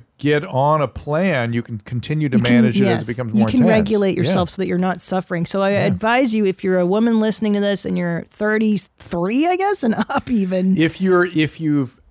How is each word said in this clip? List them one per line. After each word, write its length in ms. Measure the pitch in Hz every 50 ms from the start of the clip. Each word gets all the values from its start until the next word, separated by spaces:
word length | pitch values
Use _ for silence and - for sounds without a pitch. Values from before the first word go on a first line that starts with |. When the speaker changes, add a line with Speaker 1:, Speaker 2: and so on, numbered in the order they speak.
| 113 _ _ -
Speaker 1:
get 260 | - 147 147 147 160
on 340 | - 123 131 139 147 156 156
a 80 | 143 117
plan, 640 | - - - 147 147 160 190 196 160 127 117 117
you 100 | 117 120
can 160 | - - 117 104
continue 480 | - - 127 120 - - 151 156 151 139
to 80 | 123 110
Speaker 2:
You 40 |
can, 120 | 117 120 120
Speaker 1:
manage 260 | 120 113 104 - -
it 60 | 101
as 160 | - - -
it 0 |
Speaker 2:
yes. 40 | -
Speaker 1:
becomes 260 | 113 117 120 123 113 214
Speaker 2:
You 60 | 208
Speaker 1:
more 80 | 220 110
Speaker 2:
can 120 | - 254
Speaker 1:
intense. 100 | 233 220
Speaker 2:
regulate 460 | 220 214 208 202 214 202 202 190 -
yourself 320 | - 170 147 190 190 175 -
Speaker 1:
Yeah. 60 | -
Speaker 2:
so 80 | -
that 40 | 190
you're 120 | 175 185 180
not 220 | 185 185 175 175
suffering. 420 | - - 190 185 180 - 180 165 170
So 140 | - - 196
I 100 | 196 196
Speaker 1:
Yeah. 120 | 202 196 -
Speaker 2:
advise 500 | 208 190 180 214 220 233 254 285 233 214
you, 120 | 220 208
if 180 | 190 185 - -
you're 140 | 190 185 185
a 60 | 180
woman 340 | 175 190 214 226 233 226 220
listening 320 | 214 220 208 - 220 214
to 80 | 208 202
this 240 | 202 202 202 185 -
in 120 | 190 185
your 280 | 180 175 175 170 165 - -
thirties, 580 | - - 208 214 214 214 220 214 214 185 - - _ -
three, 480 | - - 190 170 175 190 233 269 311
I 80 | 349 370
guess, 280 | 359 381 403 403 - 277
and 100 | 226 208
<laughs> 140 | - 214 -
up 220 | - 277 - -
even. 460 | 247 214 196 180 185 185 185 190 185 151
Speaker 1:
If 220 | 160 160 - -
you're, 240 | 185 190 185 180 180
if 340 | 180 - 156 156 139 - -
you've, 400 | 160 151 147 143 135 120 - _ _ _